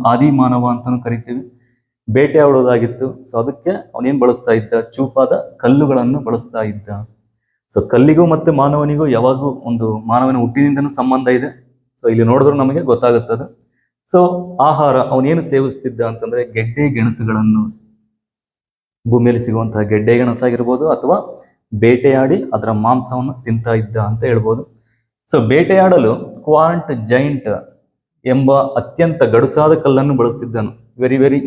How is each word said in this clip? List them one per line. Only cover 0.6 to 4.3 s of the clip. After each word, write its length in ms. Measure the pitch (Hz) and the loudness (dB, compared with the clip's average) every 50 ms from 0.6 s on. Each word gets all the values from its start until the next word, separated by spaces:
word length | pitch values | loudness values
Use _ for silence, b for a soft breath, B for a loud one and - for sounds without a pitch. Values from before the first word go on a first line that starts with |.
| 123 123 | 0 -2
ಅಂತಾನು 340 | 120 120 - 123 127 123 | -2 -4 -4 -6 -6 -4
ಕರಿತೀವಿ. 400 | 120 117 117 117 - 123 120 135 - - - _ _ _ _ _ _ _ _ _ _ 113 | -4 -6 -6 -6 -8 -10 -10 -10 -10 -14 -20 _ _ _ _ _ _ _ _ _ _ -2
ಬೇಟೆಯಾಡೋದಾಗಿತ್ತು. 1080 | 107 131 147 143 - 156 147 143 135 131 127 127 123 117 120 117 - - 131 131 127 - | 2 2 2 4 4 4 4 4 4 4 4 2 2 2 0 -2 -4 -6 -8 -8 -8 -12
So 180 | - - - 113 | -14 -6 -4 -4
ಅದಕ್ಕೆ 320 | 117 139 135 - - - | -4 -4 -8 -6 -6 -6
ಅವನೇನ್ 500 | - - - - - 120 123 135 143 131 | -6 -6 -10 -14 -10 -6 -4 -2 0 2
ಬಳಸ್ತಾ 320 | 123 123 | 2 2